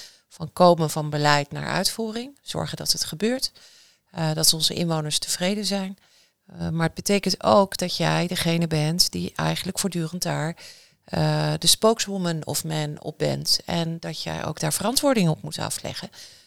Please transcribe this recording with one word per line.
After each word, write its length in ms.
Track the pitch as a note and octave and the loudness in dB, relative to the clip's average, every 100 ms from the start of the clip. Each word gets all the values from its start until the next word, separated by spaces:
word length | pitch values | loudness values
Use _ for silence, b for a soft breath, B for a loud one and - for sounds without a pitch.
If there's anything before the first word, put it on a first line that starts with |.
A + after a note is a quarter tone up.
| B B B | B B B
van 240 | - D#3+ | -14 -8
komen 360 | - F3+ E3+ D#3 | 6 8 8 2
van 200 | D#3+ D3+ | -2 -2
beleid 420 | D3 D3 D3 C#3+ | 2 4 4 2
naar 160 | D3 C#3+ | -6 -4
uitvoering, 720 | E3 F#3+ - A3 A3 C4 C#4 | -2 -2 -2 -6 -6 -10 -14
zorgen 360 | - - D#3 - | -8 -6 -6 -4
dat 140 | D3+ | -2
het 120 | - | -2
gebeurt, 480 | - D#3 G#3+ C4 - b b b b b _ | -4 -2 -2 -2 -6 b b b b b _
eh, 220 | - D#3+ | -4 -2
dat 200 | D#3 D#3 | 2 2
onze 200 | D#3+ D#3+ | 2 0
inwoners 460 | - E3+ D#3+ D3+ - | 0 0 -2 -2 -4
tevreden 460 | - - F3+ G#3 F#3+ | -4 -2 0 -2 -2
zijn. 320 | G3 F#3+ G3 b b b b _ | -4 -4 -10 b b b b _
Eh, 240 | F3 E3+ | -8 -4
maar 160 | E3 E3 | 0 0
het 100 | - | 0
betekent 480 | - G3+ F#3+ - | 0 0 0 0
ook 340 | - G#3+ G3 - | 4 6 4 0
dat 200 | F3+ - | -4 0
jij 300 | D#3+ D#3 F3 | 2 2 0
degene 400 | F3+ E3+ E3+ E3+ | 0 0 2 2
bent 440 | D#3 D3+ F3 - | 2 2 2 2
die 200 | F3+ F3 - | 0 -4 -2
eigenlijk 440 | D#3+ D#3+ F3+ - | -2 -2 -4 -4
voortdurend 420 | G3+ F3 D#3+ F3+ | -2 -2 -4 -4
daar, 340 | E3+ D3 D#3 E3+ B B B B _ | -2 -2 -2 -6 B B B B _
eh, 480 | E3 D#3 D3+ D3+ D#3 | 0 2 2 0 2
de 80 | E3+ | 2
spokeswoman 800 | - A3 A3+ - G3 F3 E3 D3 | 4 4 4 0 -2 -2 -2 -4
of 180 | D3+ | -4
man 380 | E3 D#3 D3+ D3 | -4 -2 -4 -6
op 140 | - - | -10 -2
bent 420 | D3 C#3 D3+ - - | -2 0 0 0 0
en 340 | F3 E3 E3 | -2 -2 -4
dat 240 | E3+ D#3+ | -8 -8
jij 220 | E3 D#3+ D#3+ | -8 -6 -6
ook 140 | D#3 | -4
daar 140 | D#3 | -2
verantwoording 560 | - G3 C#4 D4 A#3 E3+ | -2 -2 0 2 4 4
op 120 | D#3 | 2
moet 180 | D3+ - | -4 -8
afleggen. 500 | - - - - - B B B | -6 -6 -8 -10 -12 B B B